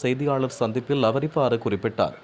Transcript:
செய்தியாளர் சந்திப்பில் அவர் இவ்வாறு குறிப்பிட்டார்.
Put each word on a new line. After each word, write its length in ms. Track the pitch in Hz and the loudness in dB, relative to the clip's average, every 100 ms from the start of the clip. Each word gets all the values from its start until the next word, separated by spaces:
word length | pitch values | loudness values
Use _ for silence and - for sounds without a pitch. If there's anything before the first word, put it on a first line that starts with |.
செய்தியாளர் 540 | 127 127 143 135 131 - | 0 0 0 0 -2 -2
சந்திப்பில் 460 | 120 120 113 139 113 | -2 -2 -2 2 2
அவர் 160 | 131 151 | 2 0
இவ்வாறு 300 | 156 127 117 117 | 0 2 2 0
குறிப்பிட்டார். 500 | 98 113 - 85 - | -2 -2 0 -2 -2